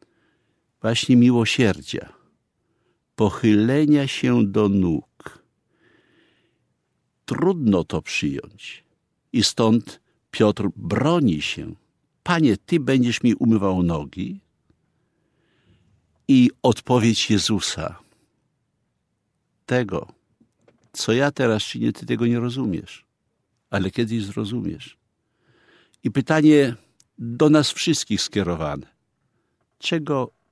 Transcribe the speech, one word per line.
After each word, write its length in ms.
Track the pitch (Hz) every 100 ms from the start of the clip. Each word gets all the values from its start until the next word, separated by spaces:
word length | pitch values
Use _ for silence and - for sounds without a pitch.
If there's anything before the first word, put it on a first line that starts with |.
| _ _ _ _ _ _ _ _
właśnie 360 | 110 117 - 123
miłosierdzia, 960 | 123 120 113 - 113 82 - - - _ _ _ _ _ _ _ _ _ _ -
pochylenia 880 | 107 - 113 104 113 143 151 147 135
się 400 | - 131 120 101
do 220 | 104 104
nóg. 720 | 101 90 78 - _ - - _ _ _ _ _ _ _ _ _ _ _ _ _ _ _ _ _ _
Trudno 600 | - 135 170 180 120 95
to 180 | 80 82
przyjąć 840 | - - 73 69 - 101 - - _ _ _ _ _
i 100 | 123
stąd 580 | 107 - 113 117 - - _ _ _
Piotr 380 | - 107 104 101 -
broni 640 | 85 110 139 175 127 78
się: 320 | - - - - _ _ _ _
"Panie, 340 | - 170 147 98
Ty 240 | - 170
będziesz 420 | 131 135 120 113
mi 120 | 120
umywał 480 | 101 117 113 98 92
nogi?" 580 | 87 80 71 - - 196 _ _ _ _ _ _ _ _ _ _ _ _ _ _ _ _ _ _ -
I 220 | 131 123 -
odpowiedź 680 | 127 110 - 123 113 107 -
Jezusa: 680 | 104 - 104 - - - - _ _ _ _ _ _ _ _ _ _ _ _ _ _ _ _ -
"Tego, 460 | 123 107 85 - _ _ _ _ _ _ _ _
co 200 | - -
ja 180 | 117 143
teraz 320 | - 123 107
czynię, 300 | - 117 113
Ty 140 | 104 117
tego 200 | 117 117
nie 140 | 120
rozumiesz, 640 | 120 127 117 85 - - _ _ _ _ _ _ _
ale 200 | 101 95
kiedyś 340 | 120 113 117
zrozumiesz". 720 | 98 117 107 120 101 - - - _ _ _ _ _ _ _ _ _ _
I 60 | -
pytanie 640 | 139 - 156 151 147 135 117 _ _ _ -
do 320 | 117 120 156
nas 200 | 151 143
wszystkich 520 | - - 147 - 104
skierowane: 640 | - 104 87 82 76 71 - _ _ _ _ _ _ _ _ _
czego 520 | - 170 151 143 123 _ _